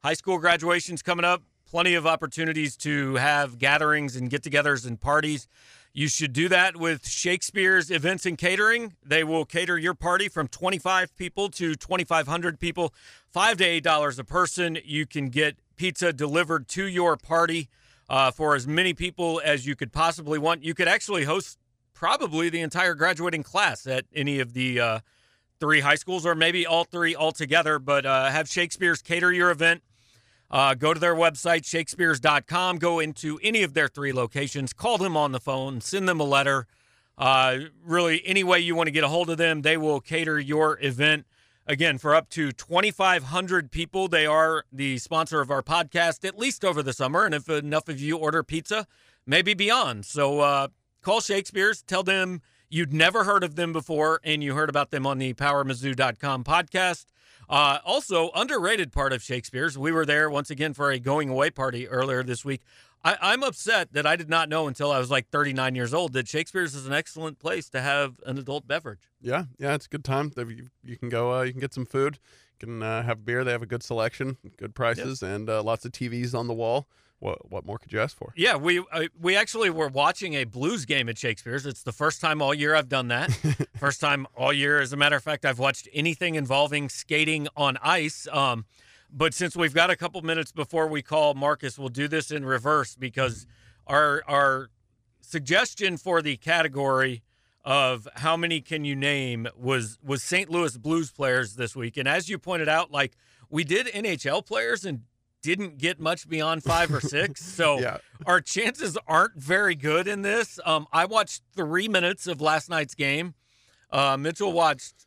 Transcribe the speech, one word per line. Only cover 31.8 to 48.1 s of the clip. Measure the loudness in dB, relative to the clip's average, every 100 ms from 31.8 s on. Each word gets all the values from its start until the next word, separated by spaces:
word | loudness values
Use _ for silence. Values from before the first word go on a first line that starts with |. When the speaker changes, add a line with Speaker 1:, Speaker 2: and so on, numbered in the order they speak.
| -4 0 2 4
Speaker 1:
dot | 2 2 0
com. | -2 -2 0
Go | 0 0
into | -2 -4 -8 -4
any | -2 0
of | 0
their | 2 0
three | -2 -4
locations. | -2 -2 -2 -6 -4 -6
Call | -4 0 2
them | 2 2
on | 0
the | -2
phone. | -4 -4 -4 -8
Send | -6 0 0
them | 2
a |
letter. | 4 4 4 0 -2 _ _ _ _ 0
Uh, | 4 6 6 2 -4 _
really, | 0 2 4 2 2
any | 0
way | 6 4
you | 4
want | 0 2
to |
get | 2
a | 2
hold | 2 0
of | 0
them, | 0 2
they | 2 2
will | 2 0
cater | -2 -4 -2 -2
your | 0 2 2 2
event. | -4 2 2 2 -2 _ _ _ -6
Again, | 0 2 2
for | 4
up | 4 4
to | -4 -4
twenty-five | -4 0 2 2 2 4 4
hundred | 0 -4 0 -2 -2
people, | -8 -4 -2 2
they | 2 4
are | 4 4 0 -6
the | -6 -4 -4
sponsor | -2 -2 0 -2
of | 0
our | -2
podcast, | 0 0 0 0 0 0 -6
at | -2
least | -4 0
over | 0 0
the | -2
summer. | -2 0 2
And | 2
if | 0 -2
enough | -4 0 -2 -2
of | -6
you | -4